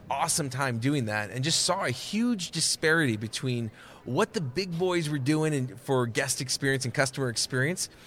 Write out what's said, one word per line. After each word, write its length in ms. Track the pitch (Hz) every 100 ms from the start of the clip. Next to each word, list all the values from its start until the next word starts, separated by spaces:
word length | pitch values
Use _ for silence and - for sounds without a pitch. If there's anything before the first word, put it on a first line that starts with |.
| -
awesome 400 | 139 165 - 143
time 300 | 123 139 117
doing 260 | 131 147 107
that, 240 | 107 104
and 140 | 123
just 180 | 147 - -
saw 180 | 185
a 80 | 165
huge 580 | 123 - 208 240 220 165
disparity 640 | 165 - - 156 165 139 107
between 540 | 110 - 131 120 110 - - - -
what 280 | 131 220
the 80 | 220
big 340 | 135 147 196 165
boys 280 | 185 175 151
were 120 | 151
doing 340 | 127 156 156
in, 140 | 147 127 98
for 240 | - 131 120
guest 340 | 110 135 -
experience 420 | 131 - 139 135
and 120 | 127 147
customer 340 | 135 - 127
experience 600 | 110 - 131 139 185 - -